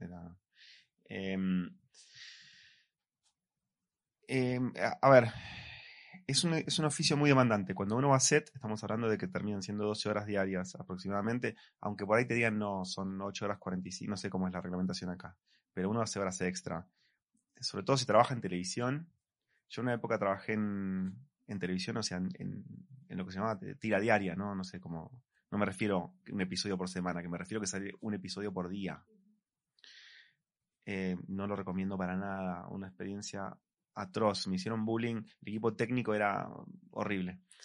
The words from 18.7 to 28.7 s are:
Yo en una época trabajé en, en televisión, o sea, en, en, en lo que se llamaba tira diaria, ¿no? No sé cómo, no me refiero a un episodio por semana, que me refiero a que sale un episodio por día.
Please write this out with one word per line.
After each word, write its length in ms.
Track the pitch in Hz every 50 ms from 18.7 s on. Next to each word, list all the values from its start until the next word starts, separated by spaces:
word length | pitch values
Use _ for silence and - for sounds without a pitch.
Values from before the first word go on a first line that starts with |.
| - 123 120 127 143 156 170 - _ _ _ _ _ _ _ _ _ _ _ -
Yo 140 | - 117
en 60 | 120 123
una 60 | 120
época 240 | 113 - 110 113 101
trabajé 360 | 101 98 98 98 - - 110
en, 640 | 107 107 104 101 98 98 95 95 95 92 95 95 123 - _ _ _ _
en 120 | - 104 95
televisión, 380 | 92 90 92 92 - 117 117
o 60 | 113
sea, 160 | 104 - 92 90
en, 120 | 92 92 90 -
en, 260 | 98 95 95 98 - - - - - - - - - -
en 100 | 101 95
lo 60 | 92
que 80 | 95
se 60 | 95 95
llamaba 200 | 107 113 110 92 98 98 98 -
tira 220 | - 110 104 95
diaria, 360 | 104 117 107 104 98 90 82
¿no? 180 | 95 101 101 101
No 100 | 95 92
sé 160 | 92 - 92
cómo, 420 | - 82 82 82 80 - - - _ _ _ _ _ -
no 80 | - 104
me 80 | 104
refiero 480 | 98 98 - 110 104 98 90 87 - - _ - -
a 40 |
un 80 | - 101
episodio 360 | 92 92 90 92 - 101 95
por 120 | 92 92 90
semana, 340 | - 92 90 90 87 87
que 60 | 87 87
me 100 | 85 85
refiero 220 | 87 - 110 110
a 20 |
que 60 | 101 95
sale 240 | 98 95 98 98 92 -
un 140 | - 110 104
episodio 380 | 101 92 92 - 101 101 104
por 160 | 92 92 87
día. 360 | 87